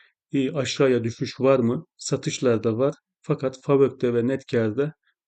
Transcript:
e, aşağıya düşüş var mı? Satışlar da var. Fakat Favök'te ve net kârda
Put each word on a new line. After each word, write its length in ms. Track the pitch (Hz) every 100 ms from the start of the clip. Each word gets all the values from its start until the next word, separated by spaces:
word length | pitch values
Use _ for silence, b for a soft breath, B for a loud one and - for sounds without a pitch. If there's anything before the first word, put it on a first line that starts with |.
| b b -
e, 180 | 139 131
aşağıya 520 | 160 123 - 135 120
düşüş 360 | 113 - 120 -
var 200 | 131 135
mı? 260 | 113 139 - -
Satışlar 680 | - 135 156 - 127 113
da 140 | 113 110
var. 180 | 139 - _ _
Fakat 400 | - 147 131 -
Favök'te 500 | - 139 135 135 123
ve 140 | 120 120
net 180 | 135 -
kârda 420 | 120 110 110 151 - _ _